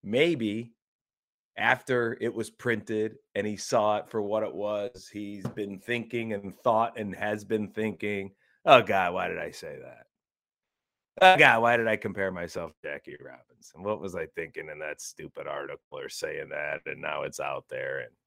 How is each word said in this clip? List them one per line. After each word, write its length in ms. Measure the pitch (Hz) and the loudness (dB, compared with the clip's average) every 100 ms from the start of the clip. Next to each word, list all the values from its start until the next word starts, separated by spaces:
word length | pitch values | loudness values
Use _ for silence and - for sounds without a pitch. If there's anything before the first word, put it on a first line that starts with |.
maybe 680 | 98 117 165 156 110 107 120 _ _ _ _ _ _ _ _ - | 0 2 4 2 -2 -4 -8 _ _ _ _ _ _ _ _ 0
after 600 | 110 127 - 123 117 113 | 2 2 2 0 0 -2
it 120 | 117 | -4
was 160 | 107 107 | -4 -8
printed 680 | _ 123 113 - 110 110 - _ | _ -2 -2 -2 -2 -2 -6 _
and 120 | 101 104 | -4 -4
he 100 | 104 | -6
saw 420 | - 120 107 107 | 0 2 4 0
it 100 | - | -2
for 140 | 113 | -4
what 200 | 101 110 | -2 -2
it 120 | 104 | -2
was, 560 | 85 104 104 101 - - | -4 -4 -4 -6 -10 -14
he's 340 | 104 104 101 104 | -10 -10 -8 -10
been 300 | 110 101 98 | -6 -8 -8
thinking 540 | - 120 113 117 113 | -4 -4 -4 -6 -4
and 220 | 101 101 - | -6 -8 -2
thought 380 | 127 110 117 117 | 0 2 0 -4
and 160 | 101 | -8
has 300 | 95 104 107 | -4 -4 -4
been 240 | 101 110 101 | -2 -4 -4
thinking, 640 | 107 110 98 104 101 98 _ _ _ | -4 -4 -4 -4 -4 -8 _ _ _
"Oh, 160 | - 131 | 8 8
God, 320 | 104 98 90 | 8 2 2
why 160 | 90 87 | 0 -2
did 100 | 82 | -4
I 120 | 82 | -8
say 280 | - 80 67 | -10 -14 -14
that? 240 | 64 58 - _ _ _ _ _ _ _ _ _ _ - | -16 -20 -20 _ _ _ _ _ _ _ _ _ _ 8
Oh, 160 | 185 185 | 8 10
God, 240 | 147 117 | 8 8
why 160 | 117 120 | 6 4
did 100 | 113 | 2
I 100 | 107 | 0
compare 340 | 107 95 95 | -2 -2 -2
myself 420 | 92 85 92 82 _ | -2 -8 -8 -10 _
to 60 | 76 | -10
Jackie 280 | 71 - 71 | -10 -12 -18
Robinson? 640 | 69 65 _ _ - 78 | -18 -20 _ _ -20 -10
What 180 | 98 104 | -6 -4
was 140 | 92 | -6
I 120 | 87 80 | -8 -8
thinking 420 | - 80 78 78 | -8 -10 -10 -12
in 80 | 76 | -10
that 240 | 76 73 | -10 -10
stupid 440 | - - 76 - 71 | -14 -14 -16 -12 -8
article 520 | 71 69 71 _ 67 | -8 -8 -12 _ -12
or 100 | 69 | -12
saying 400 | - 78 73 71 | -8 -8 -8 -8
that?" 300 | 73 73 76 71 | -8 -6 -6 -8
And 140 | 71 | -8
now 220 | 76 73 | -6 -4
it's 160 | 73 73 | -6 -6
out 240 | 69 69 _ | -8 -8 _
there. 320 | 64 67 67 58 _ | -8 -6 -8 -10 _